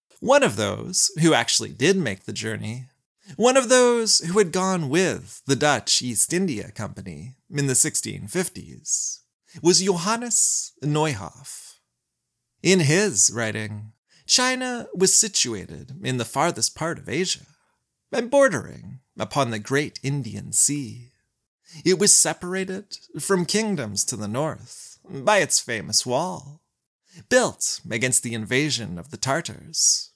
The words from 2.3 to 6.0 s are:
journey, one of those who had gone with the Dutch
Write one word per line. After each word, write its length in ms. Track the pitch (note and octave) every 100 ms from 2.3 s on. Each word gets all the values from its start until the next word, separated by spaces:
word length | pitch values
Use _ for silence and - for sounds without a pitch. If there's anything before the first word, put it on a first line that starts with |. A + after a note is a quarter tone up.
journey, 580 | G#2+ A2 A2 G#2+ A#2+ B2+ _ _ _ -
one 220 | D#3 A#3 C4+
of 120 | A#3
those 500 | B3+ B3 A#3+ A3 -
who 180 | E3 G3
had 140 | F#3+
gone 360 | F#3 F#3+ F3+ C#3+
with 540 | D#3+ F3+ F#2 F#2+ - -
the 100 | C3
Dutch 440 | D3 B2+ - -